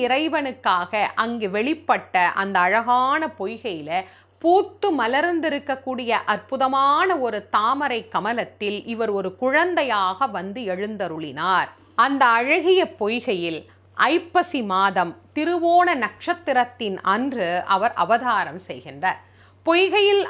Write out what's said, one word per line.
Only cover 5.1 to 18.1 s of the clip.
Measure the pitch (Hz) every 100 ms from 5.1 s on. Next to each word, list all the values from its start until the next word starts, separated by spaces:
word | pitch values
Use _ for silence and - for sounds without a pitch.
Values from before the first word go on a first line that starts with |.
| 269 349 339 311 285 - 262 262 254 233 214 -
அற்புதமான | 208 - 262 262 269 277 302 381 330
ஒரு | 240 208 - 220
தாமரை | 220 277 285 233 -
கமலத்தில் | 175 202 240 175 - 208 208 -
இவர் | 226 220 202
ஒரு | 185 185
குழந்தையாக | 254 294 359 339 269 208 185 185 269 190
வந்து | 190 208 202
எழுந்தருளினார். | 180 208 208 175 160 156 131 180 180 143 - - - 254
அந்த | 277 254 226
அழகிய | 254 330 330 370 320 -
பொய்கையில் | 208 233 - 185 170 156 - - _ - 233
ஐப்பசி | 339 339 349 339 285
மாதம் | 208 185 196 185 175 - -
திருவோண | 294 320 349 339 349 359 285
நட்சத்திரத்தின் | 220 - - 349 302 254 240 - 214 185 - 208
அன்று | 269 247 170 180 - 196
அவர் | 220 -
அவதாரம் | 170